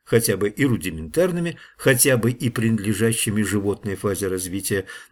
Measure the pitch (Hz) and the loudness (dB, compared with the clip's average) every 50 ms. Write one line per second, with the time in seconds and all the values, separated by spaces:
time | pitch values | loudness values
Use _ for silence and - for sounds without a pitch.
0 | _ - - 113 - - 101 92 104 104 - - 135 139 117 87 85 92 80 78 | _ 0 2 2 4 2 0 0 0 -2 0 0 0 2 2 0 -2 -6 -8 -8
1 | 80 78 - 160 180 185 170 175 170 170 - - - - _ - - 135 131 127 | -10 -4 0 2 2 2 0 -2 -4 -4 -6 -10 -14 -20 _ -2 2 2 2 4
2 | - 139 131 120 107 120 127 - 139 123 - - 110 113 113 104 95 107 104 92 | 4 4 4 4 2 0 0 0 -2 -2 -2 0 0 2 2 2 0 -2 0 0
3 | 113 113 110 - - 110 101 107 104 95 101 104 98 101 98 - - 101 98 - | 0 0 0 0 -2 -2 0 0 0 0 0 0 0 0 -2 -2 -4 -6 -6 -4
4 | - 104 98 90 101 95 92 92 92 90 87 98 95 - 101 98 95 - - - | -2 -2 -2 -2 -2 -2 -2 -4 -4 -6 -6 -6 -4 -2 -2 -2 -4 -6 -12 -18
5 | - - | -20 -20